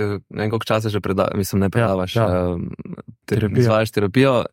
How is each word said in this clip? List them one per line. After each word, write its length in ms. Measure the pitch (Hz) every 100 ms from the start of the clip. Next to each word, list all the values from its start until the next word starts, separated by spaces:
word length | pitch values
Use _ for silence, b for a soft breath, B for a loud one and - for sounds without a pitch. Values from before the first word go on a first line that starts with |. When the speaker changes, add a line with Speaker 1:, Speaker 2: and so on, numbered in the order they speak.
| 104 101 -
Speaker 1:
ne 120 | -
vem, 120 | 107
koliko 140 | 110 -
časa 220 | 110 110
že 120 | 101
preda-, 300 | 92 95 95
mislim, 280 | 101 92 101
ne 60 | 98
Speaker 2:
Ja, 40 |
Speaker 1:
predavaš, 420 | 107 113 95 92
Speaker 2:
ja. 140 | 117 107
Speaker 1:
ehm, 400 | 90 87 87 - - - - - -
te-, 160 | - 107
Speaker 2:
Terapija. 220 | 107 104
Speaker 1:
izvajaš 320 | 120 110 110
terapijo? 420 | - 101 127 135 120 -